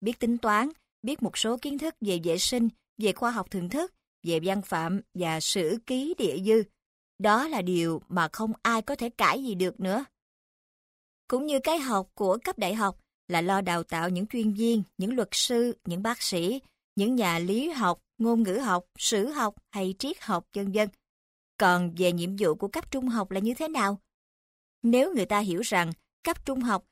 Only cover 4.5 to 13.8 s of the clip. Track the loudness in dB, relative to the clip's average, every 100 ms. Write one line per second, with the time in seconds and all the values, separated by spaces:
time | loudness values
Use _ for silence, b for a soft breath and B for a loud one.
4.5 | -2 -2 -4 -2 -4 -4 -6 -2 -2 -2
5.5 | 0 0 -2 -2 -4 -2 -2 -2 0 4
6.5 | 4 2 _ _ _ _ _ 2 4 2
7.5 | -2 0 2 0 -2 -4 -2 0 -2 -4
8.5 | -2 0 0 -2 -4 -6 0 2 2 -2
9.5 | 0 -2 0 -2 -2 -4 _ _ _ _
10.5 | _ _ _ _ _ _ _ _ -4 0
11.5 | 0 2 0 0 -2 -2 -2 0 0 -2
12.5 | -2 -2 0 -2 -2 _ _ -2 0 2
13.5 | 2 2 -2